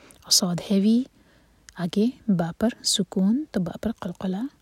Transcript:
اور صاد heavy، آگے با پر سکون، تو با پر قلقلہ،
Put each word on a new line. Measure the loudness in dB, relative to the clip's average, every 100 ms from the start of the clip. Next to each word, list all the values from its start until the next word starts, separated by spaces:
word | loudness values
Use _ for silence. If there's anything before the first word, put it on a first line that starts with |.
| -20 -14
اور | 0
صاد | 0 2 -2 0
heavy، | 2 4 2 0 _ _ _ _ _ -18 -8
آگے | -4 0 0 0 0
با | 0 0 -2
پر | -2 -2
سکون، | -2 -2 -2 0 2 2 -2
تو | -4
با | -4 -4
پر | -6
قلقلہ، | -6 -8 -8 -6 -4 -6 -10